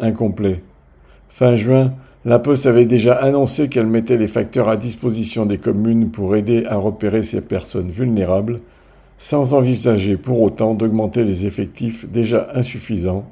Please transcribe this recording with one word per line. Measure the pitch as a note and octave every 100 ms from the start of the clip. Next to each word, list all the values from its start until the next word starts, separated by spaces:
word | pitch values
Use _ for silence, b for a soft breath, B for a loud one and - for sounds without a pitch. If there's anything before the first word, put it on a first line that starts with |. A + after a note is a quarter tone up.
incomplets. | A2+ A2 A2 F2+ G2+ F2+ - _ _ b b b b
Fin | - B2 A#2+
juin, | A2+ C3 C3 - B B A#2
La | A#2+
Poste | C#3 C3+ C#3
avait | A#2 A#2
déjà | A#2+ A2+
annoncé | B2 C3+ C#3 C3+ - C#3+
qu'elle | C3 A2
mettait | A2+ A2+ A#2+
les | G#2
facteurs | A#2 - - A2
à | A2
disposition | A#2+ - B2+ A2+ G#2+ A#2 G#2+
des | G2
communes | - G2+ A2 A#2 A2
pour | - F#2+ G#2+
aider | G#2 A#2 A#2
à | G#2
repérer | G2+ G2+ G#2 A2
ces | G#2+ A2
personnes | - G2 - F#2+ F2+
vulnérables, | F2 B2+ G#2+ F2+ F#2+ A2 A#2+ - b b b b b
sans | - D3 C3
envisager | C#3 B2+ A#2+ A#2 G#2+ G2 F#2
pour | B2+ A#2+
autant | G#2 - A2
d'augmenter | A2 A2+ A2 G#2+ A#2+
les | G#2+ F2+ G2
effectifs | G2 G#2 - A2+ A2+ -
déjà | G#2+ A2+ A2+ - B2+
insuffisants | B2 G#2+ - G#2 F2+ F#2+ -